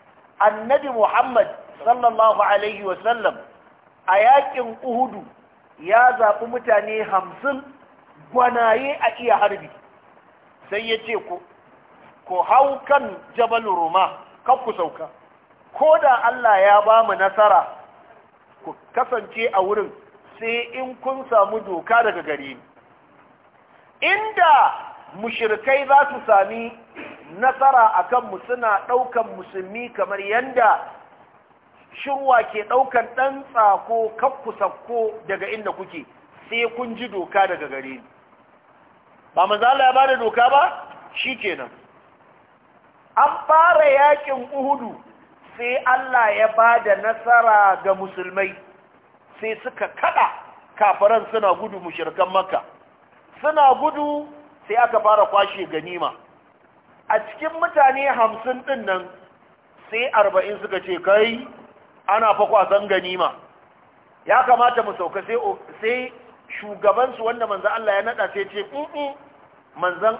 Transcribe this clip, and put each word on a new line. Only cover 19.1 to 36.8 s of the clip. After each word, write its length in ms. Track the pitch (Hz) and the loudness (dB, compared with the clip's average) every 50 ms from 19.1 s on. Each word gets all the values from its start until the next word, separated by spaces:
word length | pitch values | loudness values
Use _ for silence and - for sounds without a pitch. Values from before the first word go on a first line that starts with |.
| 254 220 202 - - 220 226 - | -4 -6 -6 -8 -8 -4 -4 0
a 100 | - 190 | 0 0
wurin 280 | 185 196 208 214 185 - - - - _ _ _ _ - - - | 0 0 0 -2 -4 -6 -8 -18 -20 _ _ _ _ -20 -16 -10
sai 300 | 220 226 233 240 240 233 | -8 -6 -4 -6 -6 -8
in 240 | 240 262 262 254 254 | -10 -12 -12 -12 -12
kun 280 | - - 262 269 269 262 - | -10 -8 -8 -8 -8 -4 0
samu 300 | 233 208 196 208 220 220 | 2 2 2 2 0 -8
doka 420 | 190 190 175 165 - - 226 233 | -8 -8 -10 -8 -2 0 2 2
daga 200 | 226 208 185 175 | 2 2 -2 -4
gare 160 | 151 151 147 143 | -6 -8 -8 -8
ni." 180 | 135 135 127 120 - _ _ _ _ _ _ _ _ _ _ _ _ _ _ _ _ _ _ _ _ _ _ _ _ _ _ - | -10 -14 -18 -18 -20 _ _ _ _ _ _ _ _ _ _ _ _ _ _ _ _ _ _ _ _ _ _ _ _ _ _ -4
Inda 720 | 277 339 392 427 440 427 427 392 349 320 285 240 180 - - - - - - - - - | -2 -2 0 0 -2 -4 0 2 4 6 6 6 6 4 0 -4 -12 -18 -20 -20 -20 -20
mushrikai 760 | 175 190 220 233 226 - 226 214 262 220 - 269 269 277 277 | -16 -12 -10 -10 -6 -4 -4 -2 -4 -2 -2 0 0 0 2
za 220 | 262 277 285 269 277 | 4 4 4 4 2
su 100 | 277 233 208 | -2 -6 0
sami 460 | 220 208 196 190 208 226 226 233 240 240 - - _ - - - - - - - 147 165 196 | 2 4 4 2 0 -4 -10 -10 -12 -14 -16 -20 _ -20 -20 -20 -20 -20 -20 -20 -16 -8 -2
nasara 540 | 247 262 269 - 269 269 269 240 226 214 - | -2 -2 0 2 2 4 6 6 4 4 2
a 100 | 180 180 | 0 -2
kanmu 360 | - 247 247 240 208 190 185 - | 0 -2 -2 -2 -4 -12 -12 -8
suna 340 | - 247 247 240 220 202 190 - - | -8 -6 -4 -2 -2 -2 -2 -2 -2
ɗaukan 480 | 247 254 254 247 - 233 220 202 190 | -2 -2 -2 -2 -4 -4 -4 -4 -8
musulmi 560 | 185 185 - - 190 185 190 214 233 247 240 | -16 -16 -14 -12 -12 -12 -12 -12 -12 -12 -10
kamar 280 | - 202 185 185 202 196 | -6 -6 -6 -4 -6 -8
yanda 600 | 196 202 214 247 262 269 247 254 226 202 165 - - - - - - - _ _ _ _ _ _ _ _ _ _ _ _ _ _ _ _ | -6 -2 -2 -2 -2 -2 0 2 4 4 4 2 -2 -10 -18 -20 -20 -20 _ _ _ _ _ _ _ _ _ _ _ _ _ _ _ _
shirwa 500 | - - - 277 277 277 269 262 247 226 220 | -18 -12 -8 -6 -6 -2 2 4 4 4 4
ke 180 | - - 214 208 - | 0 -4 -8 -4 0
ɗaukan 380 | 240 262 262 262 - 233 226 233 - | 0 0 0 2 0 -2 -2 -2 -2
ɗan 280 | 262 262 277 269 277 269 - | -2 -2 -2 -2 -6 -12 -4
tsako, 560 | - 233 214 202 196 185 - - 233 226 226 214 - | 0 4 4 4 4 2 0 -2 -2 -2 -2 -2 -2
kar 140 | - 254 277 269 - - | -2 -2 -2 -2 -4 -12
ku 80 | 226 | -10
sauko 600 | - - 196 180 - - - - 240 233 226 214 - - - | -6 -4 -4 -4 -4 -8 -12 -6 -4 -2 -2 -4 -4 -8 -10
daga 200 | - 190 165 190 | -8 -8 -6 -6
inda 240 | 202 220 220 208 190 | -8 -8 -8 -8 -8
kuke, 340 | - - 190 - - 156 123 _ _ _ _ _ _ - - - | -10 -10 -12 -14 -14 -18 -18 _ _ _ _ _ _ -20 -14 -8
sai 180 | 226 233 233 226 233 | -4 -4 -4 -4 -4
kun 200 | 240 | -6